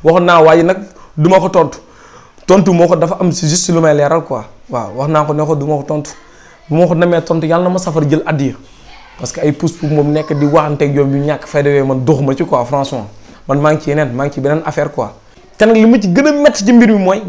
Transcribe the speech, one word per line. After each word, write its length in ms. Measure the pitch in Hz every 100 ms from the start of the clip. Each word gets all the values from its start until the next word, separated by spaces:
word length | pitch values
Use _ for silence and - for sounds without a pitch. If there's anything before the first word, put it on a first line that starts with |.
Waxoon 220 | 156 175 175
naa 160 | 170
waa 140 | 160 160
ji 60 |
nag 140 | 170 196 202 - - -
du 120 | 160
ma 100 | 190
ko 100 | 190
tontu 280 | 185 151 - - - - - - - -
tontu 240 | 185 185
moo 140 | 170 170
ko 80 | 175
dafa 220 | 165 185
am 100 | 185
si 160 | 151 156
juste 220 | 151 -
lu 80 | 165
may 120 | 165 147
leeral 260 | 143 165
quoi 180 | 151 127 107 - -
waaw 220 | 123 104 107
wax 140 | 147
naa 140 | 156 151
ko 80 |
ne 120 | 147 151
ko 100 | 156
du 100 | 143
ma 100 | 151
ko 60 |
tontu 280 | 139 151 143 - - - - - _
bu 60 | 151
ma 120 | 175
ko 80 | 165
namee 260 | 175 170
tontu 240 | 165 165 156
yàlla 160 | 165 180
na 40 |
ma 100 | 180
safar 240 | 180 160 156
jël 140 | 160 160
addiya 280 | 156 135 - - - - - - -
parce 120 | 123
que 80 | -
ay 100 | 151
pousse 220 | 147 165
pour 160 | - 151
moom 220 | 151 147
nekk 220 | 151 151
di 120 | 147 147
waxanteeg 500 | 156 151 147 147 143
yoon 160 | 139
yu 60 | 139
ñàkk 220 | 143 143 -
fayda 240 | 147 143
yooyu 160 | 143 135
man 180 | 131
doxuma 320 | 127 143 139 135
ci 80 | 170
quoi 200 | 135 120
franchement 420 | 139 139 131 104 - - - -
man 120 | 139
maa 140 | 151
ngi 80 | 156
ci 80 | -
yeneen 220 | 147 139
maa 120 | 120 139
ngi 80 |
ci 60 | 143
beneen 200 | 139 156 156
affaire 240 | 151 147
quoi. 220 | 147 107 - _ - - -
Te 80 | 214
nag 100 | 226
li 100 | 220
ma 140 | 240
ci 80 | 196
gën 200 | 175 294
a 40 |
métti 340 | 294 294 294 202
ci 60 |
mbir 140 | 240 226
mi 80 | 214
mooy 180 | 185 196